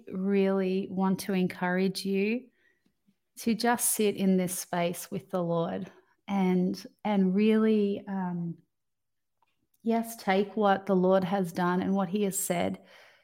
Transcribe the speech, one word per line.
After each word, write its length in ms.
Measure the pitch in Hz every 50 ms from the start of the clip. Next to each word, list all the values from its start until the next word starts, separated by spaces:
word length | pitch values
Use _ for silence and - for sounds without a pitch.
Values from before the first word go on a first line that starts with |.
| - -
really 760 | - 190 190 196 202 196 190 190 196 196 190 185 185 190 196 -
want 280 | 190 185 190 190 190 185
to 120 | - -
encourage 720 | 196 185 185 175 - - 185 180 180 185 190 196 190 - -
you 400 | 190 196 190 196 208 226 254 262 - _ _ _ _ _ _ _ _ _ _ _ _ _ _ _ _ _ -
to 160 | - 233 226
just 380 | 208 - 233 240 233 - -
sit 240 | - - 214 202 196
in 200 | - 196 190 190
this 220 | 185 180 180 185 -
space 520 | - - - 175 175 175 180 - - -
with 200 | 202 190 - -
the 120 | - 185
Lord 480 | 175 170 170 170 165 185 190 190 190 - - - _ _ _ _ _ -
and, 560 | 202 196 190 185 180 185 180 185 185 - - - _ _ -
and 300 | 208 208 196 190 185 185
really, 720 | 202 214 220 220 220 220 220 220 214 202 202 202 - -
um, 480 | 202 196 190 185 180 175 175 170 170 160 - _ _ _ _ _ _ _ _ _ _ _ _ _ _ _ _ _ _ _ _ _ _ _ _
yes, 320 | - 226 226 226 226 226 -
take 380 | - - 202 190 196 208 202 -
what 300 | 226 208 202 196 190 196
the 80 | - 196
Lord 280 | 185 180 185 190 190 190
has 280 | 170 196 202 190 170
done 280 | 170 185 180 175 180 180
and 140 | 190 185 190
what 140 | 196 190 175
he 140 | 185 214 208
has 140 | 190 185 -
said 420 | - - 180 175 185 196 190 - - - - - - - _ _